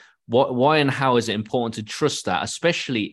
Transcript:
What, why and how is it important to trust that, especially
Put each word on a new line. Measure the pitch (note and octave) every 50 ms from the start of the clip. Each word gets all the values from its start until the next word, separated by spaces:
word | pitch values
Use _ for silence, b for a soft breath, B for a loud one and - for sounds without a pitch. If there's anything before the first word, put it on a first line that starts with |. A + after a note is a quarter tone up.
| B B B B _
What, | - A2+ B2+ C#3 C#3+ C3
why | A#2+ B2+ D3 D#3
and | D#3 C#3+ C#3
how | A#2 A#2+ C#3 C3 B2
is | A#2+ G2+ A2
it | G2
important | G#2+ A2 - - B2+ A#2 A#2 A2+
to | A#2 G#2+
trust | - - - D3+ C#3+ - - -
that, | - F2+ D2
especially | E2+ G#2 - - - E3+ E3+ - - - C3 A2 G2+ -